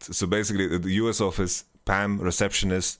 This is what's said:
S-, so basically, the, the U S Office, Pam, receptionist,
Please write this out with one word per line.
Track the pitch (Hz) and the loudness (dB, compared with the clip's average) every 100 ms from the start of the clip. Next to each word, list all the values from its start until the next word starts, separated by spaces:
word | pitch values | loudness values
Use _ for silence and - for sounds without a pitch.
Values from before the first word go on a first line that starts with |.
S-, | - 87 | -8 -4
so | 90 | 0
basically, | 104 98 98 92 | 0 0 0 0
the, | 87 | 0
the | 92 | 0
U | 98 113 | 2 2
S | 110 | 2
Office, | 98 101 92 - - _ - | 0 0 -2 -2 -8 _ -2
Pam, | 98 101 101 | 0 0 0
receptionist, | 90 85 98 - 101 92 - | 0 0 0 0 0 0 -2